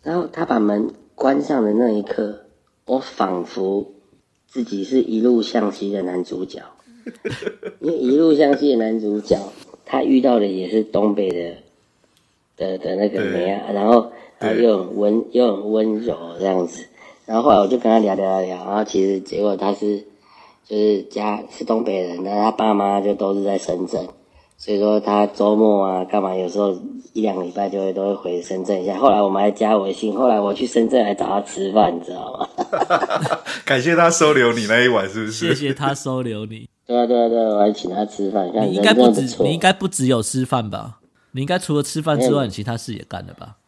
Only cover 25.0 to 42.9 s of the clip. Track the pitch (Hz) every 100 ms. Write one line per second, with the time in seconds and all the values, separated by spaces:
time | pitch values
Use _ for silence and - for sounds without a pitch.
25 | 101 104 104 - 101 107 110 101 95 92
26 | 90 104 95 92 90 98 101 92 95 -
27 | - 110 107 92 90 98 98 98 95 95
28 | 98 98 90 87 85 95 95 98 92 95
29 | 135 104 101 95 104 101 107 107 98 92
30 | 110 101 127 107 101 101 120 117 113 127
31 | 104 98 - 98 - - 196 107 107 175
32 | 170 - - - - - - 202 - 175
33 | - - 151 156 - - - 135 135 170
34 | 170 170 151 143 120 117 107 113 127 113
35 | 95 107 110 110 - 131 143 135 139 139
36 | 139 127 120 107 107 110 120 _ - 120
37 | 120 123 117 117 110 104 104 101 87 92
38 | 107 - 98 104 90 110 107 92 104 110
39 | 123 107 131 - - 165 185 190 190 -
40 | 131 123 110 131 127 127 110 104 113 113
41 | _ _ _ 127 143 180 - 147 143 160
42 | 156 147 127 143 120 92 107 117 -